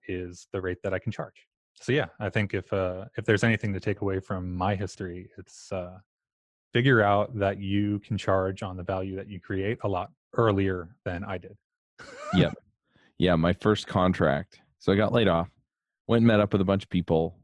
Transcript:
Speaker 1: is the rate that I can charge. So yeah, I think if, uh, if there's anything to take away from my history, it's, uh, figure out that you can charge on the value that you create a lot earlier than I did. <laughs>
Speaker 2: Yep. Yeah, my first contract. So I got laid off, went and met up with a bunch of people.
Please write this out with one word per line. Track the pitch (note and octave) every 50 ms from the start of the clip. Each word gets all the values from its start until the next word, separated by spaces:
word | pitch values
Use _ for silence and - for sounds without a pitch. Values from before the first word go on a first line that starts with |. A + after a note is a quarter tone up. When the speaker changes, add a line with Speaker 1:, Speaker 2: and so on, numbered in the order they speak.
| _ -
Speaker 1:
is | F#2 F2+ F2+ F2 F2+ - - _
the | - G2
rate | F#2 F#2 F2+ - -
that | G2 F#2+
I | F2+
can | - A#2
charge. | - - - G2 _ _ _ _ _ _ _ _ _
So | _ - -
yeah, | B2+ D3+ G#2+ - - -
I | G#2+ G2
think | - A2 G#2 F#2+ -
if, | G2 - - G2+
uh, | G2 F#2+ F2+ F2+ F#2 G2+ - - -
if | G#2+
there's | - G#2+ G2 -
anything | A#2 A2+ - - G#2 G2
to | F#2
take | - G#2+ G2 -
away | G#2 G2 F#2+ F#2+
from | - - G2 F#2 F2+ F2+ F2+
my | F2+ F2+ G2 G#2
history, | F#2 G2+ F#2 - - G2 F2+ F2 F2+ F#2+ - _ -
it's, | F2+ _ - - - -
uh, | G2 F#2 F2+ F2+ F#2 F#2+ _ _ _ _ _ _ _ _ _ _ _ _ _ _ -
figure | A#2+ B2 C#3 B2+ A2+
out | G#2 G2+ G2+ G2+ G#2 - B2+ G#2
that | G2+ G2 G2+ G2
you | G2 G2 G2 G2+ G#2 G#2 G#2 G2+
can | - - G#2+ F#2+
charge | - - F#2+ F#2+ F#2 F#2+ G2 - G#2+
on | F#2+ F#2 F#2
the | F2
value | F#2+ F#2+ F#2 F#2+ G2 F#2
that | F#2+ G2 G#2
you | G2+ F2
create | _ - G2+ F#2+ F#2+ G#2 A#2 - -
a | G2+
lot | G2 F2 F#2 - _ _ _ _ -
earlier | - A#2 A2 G2+ G2 G2 G2 F#2 F2+ E2+ E2+ - _ -
than | F#2+ F2+ F2 G#2
I | G#2 F#2+ F2+
did. | F2+ F#2 G#2+ _ _ _ _ _ _ _ _ -
<laughs> | - - - C5+ D5 D5+ -
Speaker 2:
Yep. | - - - - - _ _ _ _ _ _ _ _ _ _ _ -
Yeah, | F2 F2+ F2
my | D#2+ D#2+ F2 F#2
first | - - G#2+ G#2+ - - -
contract. | - G2 F2+ F#2 F2+ - F#2 D2 C2+ D2+ - _ _ _ _ _ _ _
So | - - G2
I |
got | G2+ G#2+ G2+
laid | A#2+ A#2+ A2 F#2+
off, | E2 E2 E2+ - _ _ _ _ _ _ _ _ _ _ _ -
went | A2+ A#2
and | A2+ A#2
met | A2 G#2
up | G#2 G2+ -
with | G2
a | F#2+
bunch | F#2 G2 G2 -
of | -
people. | - F2+ E2+ - E2+ D#2+ E2 E2 - _